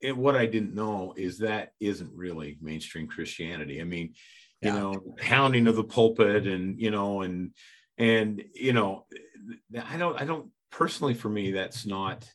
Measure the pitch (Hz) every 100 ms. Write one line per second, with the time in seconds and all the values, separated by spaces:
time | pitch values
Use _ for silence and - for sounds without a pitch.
0 | 131 127 135 131 110 110 98 98 107 101
1 | 92 - 92 101 110 107 - - 104 90
2 | 85 87 90 82 73 73 78 78 - 82
3 | 78 - 80 - 82 80 71 71 85 87
4 | 82 - - - - _ 104 101 98 98
5 | - - - 131 139 123 117 110 107 -
6 | 113 117 104 104 98 92 95 110 110 104
7 | 101 98 92 90 87 - - - _ -
8 | 117 113 107 104 - - 131 117 101 98
9 | - - - - 107 113 _ 117 - 165
10 | 175 135 143 160 117 _ _ - - -
11 | 143 117 107 104 98 95 92 - 104 95
12 | 95 - -